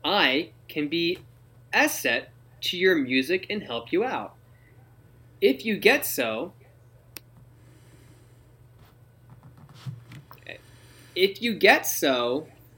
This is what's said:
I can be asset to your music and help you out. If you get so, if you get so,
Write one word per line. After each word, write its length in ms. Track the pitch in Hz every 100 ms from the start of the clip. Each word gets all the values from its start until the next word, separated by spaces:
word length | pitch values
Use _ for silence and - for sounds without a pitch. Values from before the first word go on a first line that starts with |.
| 147
I 440 | 202 147 135 175 - -
can 200 | - 147
be 300 | 170 170 185 - - - - -
asset 580 | - 202 - 131 117 - - - -
to 160 | - 180
your 180 | 185 170
music 520 | 127 131 135 185 -
and 140 | 208
help 280 | - 117 -
you 120 | 170
out. 320 | 247 175 104 - - - - - - - - - - -
If 240 | 202 - 220
you 100 | 196
get 280 | 196 285 -
so, 480 | - 117 110 175 - - - - - - - - - - - - - - - - - - - _ - - - - _ - _ - - - - - - - - - - - - - - - - - - - -
if 260 | 196 -
you 120 | 233 180
get 300 | 190 294 -
so, 640 | - 147 127 120 131 160 - -